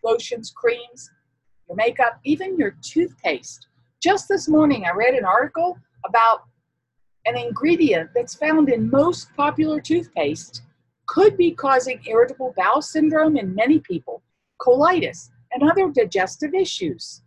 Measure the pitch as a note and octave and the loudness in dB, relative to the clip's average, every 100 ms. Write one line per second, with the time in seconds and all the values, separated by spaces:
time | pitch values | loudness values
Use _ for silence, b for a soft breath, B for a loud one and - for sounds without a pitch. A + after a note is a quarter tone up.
0 | A3+ A3+ - A#3 A3+ - A#3 A#3+ A#3+ - | 0 -2 -4 -12 -12 -4 -4 -4 -10 -20
1 | - _ _ _ _ _ _ F3 A#3 A#3+ | -20 _ _ _ _ _ _ -2 -2 0
2 | A#3+ A#3 C#4 D#4 F#4+ F4+ G#3+ - - D#4 | -2 -2 -4 -4 -4 -4 -4 -6 -6 -4
3 | F4 - F#3 C#3 - - _ _ _ _ | -4 -4 -6 -6 -8 -20 _ _ _ _
4 | D#4+ G4 - G4 - D4+ D4+ B3 F3+ F3+ | -2 -2 0 -4 2 2 4 2 -2 0
5 | A#3+ B3+ G3 G#3 C#4+ - F4 F4+ _ _ | 2 2 2 0 0 -2 -4 -6 _ _
6 | - A3+ A3+ A3 _ _ _ _ _ _ | -4 2 2 2 _ _ _ _ _ _
7 | _ _ - A#3+ A#3+ G#3 D4+ E4+ D#4 F3 | _ _ -6 -6 -8 -4 0 2 2 2
8 | E3 A#3+ A#3+ - D4+ D#4 C#4+ A#3 A3 C4+ | 0 -4 -6 -4 0 2 2 0 0 2
9 | D#4+ F4 - - D4 D4+ D#4 D4+ - E4 | 2 0 -10 -4 -2 0 -2 -2 -2 -4
10 | E4 - D3 D#3+ - - - _ _ _ | -2 -4 -4 -4 -12 -20 -20 _ _ _
11 | - - G#4 G4+ F4 E4 C#4 C4 C4 B3+ | -6 4 4 4 0 0 0 0 0 -10
12 | - A3+ B3 C4 B3+ B3 F#3 C4 D4+ D#4 | -2 2 2 0 -8 -2 0 0 -2 0
13 | D#4 D#4 D#4 D4 G3 F#3 A#3+ D#4 - F3 | 2 2 2 2 -2 -2 2 2 0 -8
14 | - - _ _ _ _ - B3 D#4 F4+ | -8 -16 _ _ _ _ 2 4 4 2
15 | F3+ - - _ _ B3+ C#4+ E4+ F#4+ C#4 | -2 -8 -20 _ _ 0 2 2 2 0
16 | G#3 G3 F#3 - D4+ F#4 F#4 - E3+ B2 | 0 0 -4 -4 -4 -2 -2 -4 -8 -8
17 | - - | -14 -20